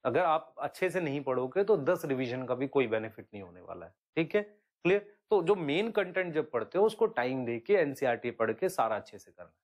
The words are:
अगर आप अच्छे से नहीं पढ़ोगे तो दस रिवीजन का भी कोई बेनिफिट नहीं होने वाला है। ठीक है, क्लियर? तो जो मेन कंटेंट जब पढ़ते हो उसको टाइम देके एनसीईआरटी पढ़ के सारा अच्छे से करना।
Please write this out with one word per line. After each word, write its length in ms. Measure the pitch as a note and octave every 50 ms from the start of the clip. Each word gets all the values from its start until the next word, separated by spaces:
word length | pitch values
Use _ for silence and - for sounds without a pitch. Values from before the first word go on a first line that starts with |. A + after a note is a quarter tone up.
| _
अगर 180 | C3 A#2 D#3 F3+
आप 320 | E3 D#3 D#3+ - - _ -
अच्छे 300 | C#3 C#3+ - - F#3 F#3
से 120 | D#3+ F#3
नहीं 200 | F3 D3 C3+ D3
पढ़ोगे 420 | C#3 C3+ B2+ B2+ B2+ C3 - F#3+ G3+
तो 140 | G3 A3
दस 280 | F3 C3+ D3 F3+ E3+ -
रिवीजन 400 | D3+ C3+ B2+ C3 A#2+ A#2+ C3 C3
का 100 | B2 B2+
भी 120 | B2 C3+
कोई 200 | C3+ - C#3+ C3
बेनिफिट 400 | A2+ A2 A2 A2 A2 - - - _ -
नहीं 100 | G#2 G2
होने 180 | F2 F2 F2+
वाला 240 | F2 - F2+ F2 E2+
है। 80 | E2+ _ _ _ _ _
ठीक 200 | D#3 E3 D#3 -
है, 60 | G#3 G#3 G#3 - _ _ _ _ _ _
क्लियर? 320 | E3+ F#3+ G3+ G3+ - - _ _ _
तो 140 | A3 G3 E3+
जो 120 | E3 G#3
मेन 360 | F#3+ E3 C#3 C#3+ F3 G#3+ A#3
कंटेंट 420 | G#3+ G#3 G3 F3+ E3+ F#3+ F#3 F3+ D3+
जब 180 | D#3 D3 -
पढ़ते 260 | - A#2+ A2 - -
हो 80 | F3 G#3
उसको 200 | A3 A3 - A3+
टाइम 400 | G#3+ - - A#2+ B2+ C3 C3 B2+
देके 280 | A#2 A#2 A#2 A2+ - G3+
एनसीईआरटी 580 | G3 D#3+ C#3+ C3+ - C#3 B2+ A#2+ A2+ - A#2+
पढ़ 200 | - - A2+ A2
के 180 | A2+ - F#3 F#3
सारा 260 | F3+ - A#2+ A2+ A2
अच्छे 220 | G2+ - - -
से 140 | G2 - -
करना। 220 | F2+ - F2+ E2+ _ _